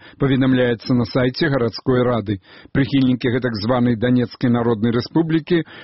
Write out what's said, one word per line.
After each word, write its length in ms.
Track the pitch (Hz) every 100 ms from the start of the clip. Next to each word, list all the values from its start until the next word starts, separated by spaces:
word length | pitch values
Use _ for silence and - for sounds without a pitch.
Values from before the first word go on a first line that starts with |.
| - -
паведамляецца 720 | 139 120 131 127 123 117 -
на 160 | 123 117
сайце 400 | 139 127 127 170
гарадской 560 | 139 117 - - 127
рады. 400 | 123 117 101 101 _ - - 131
Прыхільнікі 560 | 127 135 131 123 127
гэтак 240 | 117 123 110
званай 320 | 104 127 123 117
Данецкай 560 | 123 123 117 - 127
Народнай 400 | 120 117 113 117
Рэспублікі 720 | 117 113 160 165 160 151 175 - -